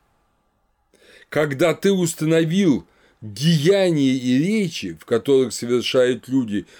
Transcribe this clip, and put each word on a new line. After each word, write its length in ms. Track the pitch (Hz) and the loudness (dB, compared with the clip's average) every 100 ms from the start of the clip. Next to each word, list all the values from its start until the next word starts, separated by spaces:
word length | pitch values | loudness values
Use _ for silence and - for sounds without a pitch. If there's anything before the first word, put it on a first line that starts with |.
| _ _ _ _ _ _ _ _ _ _ _ - - | _ _ _ _ _ _ _ _ _ _ _ -20 -8
Когда 440 | 147 151 135 170 | -4 -2 0 0
ты 180 | 151 196 | 2 0
установил 960 | 196 170 - 156 160 165 185 190 107 - _ _ _ | 0 -2 -2 0 0 0 2 2 0 -2 _ _ _
деяния 920 | 110 101 156 160 156 196 185 156 135 | -16 -4 0 2 4 2 2 2 0
и 240 | 131 123 127 | 0 0 0
речи, 580 | 175 220 180 - 92 82 | 0 0 -2 -6 -12 -10
в 60 | - | -4
которых 480 | 117 127 135 123 | -2 2 2 2
совершают 720 | - 120 123 113 131 127 120 - | -4 -2 -2 0 0 0 -2 -2
люди 380 | 135 113 101 85 - | -2 -2 -4 -8 -16